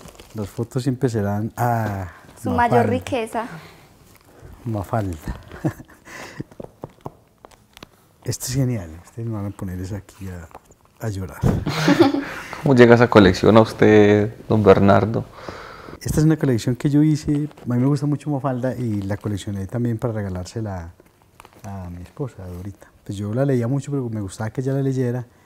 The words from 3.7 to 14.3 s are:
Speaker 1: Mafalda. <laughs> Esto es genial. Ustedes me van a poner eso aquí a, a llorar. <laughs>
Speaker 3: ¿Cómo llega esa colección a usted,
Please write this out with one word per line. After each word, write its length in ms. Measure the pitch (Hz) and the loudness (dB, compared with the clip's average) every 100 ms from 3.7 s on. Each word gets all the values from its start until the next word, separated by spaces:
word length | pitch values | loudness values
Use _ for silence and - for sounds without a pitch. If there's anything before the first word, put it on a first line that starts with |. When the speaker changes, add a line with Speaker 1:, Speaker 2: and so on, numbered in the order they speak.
| - _ _ _ _ _ - - - 120 | -20 _ _ _ _ _ -20 -20 -14 -8
Speaker 1:
Mafalda. 760 | 104 98 117 98 80 - - - - | -8 -4 -4 -4 -8 -10 -12 -14 -8
<laughs> 120 | 156 - - _ - - - - - - - _ - _ - _ _ _ - _ _ - - _ _ _ | -6 -8 -18 _ -20 -20 -18 -16 -16 -16 -20 _ -20 _ -20 _ _ _ -20 _ _ -20 -20 _ _ _
Esto 220 | - - - | -10 -8 -6
es 60 | 131 | -2
genial. 340 | 127 113 82 85 - | -2 -4 -8 -16 -18
Ustedes 220 | - 117 | -12 -8
me 80 | 107 | -6
van 100 | 101 | -8
a 40 | |
poner 280 | - 98 90 | -8 -10 -8
eso 160 | 92 101 | -8 -10
aquí 320 | - - 95 | -14 -16 -14
a, 200 | 87 82 - _ _ _ - 113 | -14 -16 -20 _ _ _ -12 -10
a 40 | |
llorar. 300 | 95 92 - - - - 160 156 285 | -8 -10 -2 0 0 -4 -2 2 4
<laughs> 600 | 277 285 - - - - | 4 2 -6 -12 -14 -4
Speaker 3:
¿Cómo 100 | 147 | 2
llega 220 | 123 120 117 | 8 10 8
esa 120 | 120 | 8
colección 480 | 107 95 95 98 110 | 8 8 6 6 6
a 40 | |
usted, 720 | 110 - 107 107 104 104 107 | 6 4 6 8 8 6 2